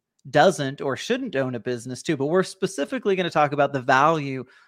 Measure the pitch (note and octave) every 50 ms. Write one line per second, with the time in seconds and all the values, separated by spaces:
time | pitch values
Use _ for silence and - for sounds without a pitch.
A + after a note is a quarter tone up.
0 | _ _ _ _ - C#3 - D3 D#3 G3 - - C#3+ C3 C3+ - D3+ C#3 B2+ -
1 | - - A#3 C4+ C4+ A3 C3 C3+ C3+ C3 B2 A#2 G2+ B2 B2 A#2+ A2 B2+ B2+ -
2 | - - D#3+ C3 C3+ D3 E3+ F#3+ F#3 - - - - F3+ - - C#4+ - C#4 B3
3 | - G#3+ G3 F#3 F3+ E3 - D#3+ D3+ C#3+ D3 C#3+ C#3+ C#3 C#3 C3+ B2 C3 C3+ C3
4 | C#3+ D#3 E3 D#3 C#3+ C#3 C3+ C3 A#2+ - _ _ _